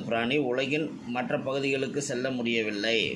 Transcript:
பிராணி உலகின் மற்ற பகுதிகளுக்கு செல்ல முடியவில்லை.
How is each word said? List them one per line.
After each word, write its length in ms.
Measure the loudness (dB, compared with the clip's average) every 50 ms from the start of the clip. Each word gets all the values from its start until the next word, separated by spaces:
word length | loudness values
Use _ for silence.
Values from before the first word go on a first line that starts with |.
| 0
பிராணி 300 | 0 0 2 2 2 2 2 2 2
உலகின் 360 | 2 0 0 0 0 0 -2 -2 -6 -8 -8 -6 -4
மற்ற 200 | -4 -2 -2 -2 -2 -2
பகுதிகளுக்கு 540 | -2 -2 0 0 0 0 0 -2 -2 -2 -4 -4 -2
செல்ல 180 | -2 -2 -2 -2 -2
முடியவில்லை. 600 | 0 0 2 2 2 2 0 0 0 0 2 2 4 2 2 -2